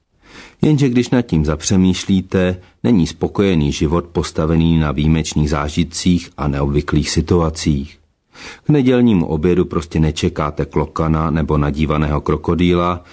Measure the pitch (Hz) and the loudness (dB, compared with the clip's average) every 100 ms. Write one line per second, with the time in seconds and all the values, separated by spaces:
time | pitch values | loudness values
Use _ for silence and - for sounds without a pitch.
0 | _ _ _ - - _ 151 147 135 120 | _ _ _ -20 -20 _ 2 2 2 2
1 | 120 127 120 80 76 78 - 98 92 90 | 0 0 0 0 0 -2 0 2 2 0
2 | - 95 92 95 90 92 - _ - 113 | 0 -2 0 0 0 -2 -10 _ 0 2
3 | 76 - 82 - 98 85 73 71 80 85 | 0 -2 -4 0 2 2 0 0 0 0
4 | - - 78 - 80 82 82 82 76 69 | -2 -4 -4 -4 0 2 4 2 0 0
5 | 76 80 78 - 73 76 73 80 76 - | 0 0 0 -2 0 -2 -2 -4 -4 -2
6 | 90 87 - - 71 69 71 71 73 78 | 0 0 -2 -6 -4 -2 -2 -2 0 -2
7 | 71 - 80 90 80 80 87 71 69 - | 0 -2 0 0 0 -2 -2 -2 -4 -14
8 | _ _ _ - - - - 147 127 127 | _ _ _ -20 -20 -8 0 2 4 4
9 | 120 98 80 78 90 87 90 85 80 82 | 4 4 0 0 2 2 0 -4 -4 0
10 | 78 - 85 - 78 73 78 82 73 - | 0 0 -2 -2 -4 -4 -4 -4 -4 -2
11 | 80 80 80 78 73 76 73 71 76 76 | 0 0 0 -2 0 0 0 -2 -2 0
12 | 76 73 82 80 85 85 87 87 87 90 | 0 -2 -2 -2 -2 0 2 2 0 -4
13 | - | -10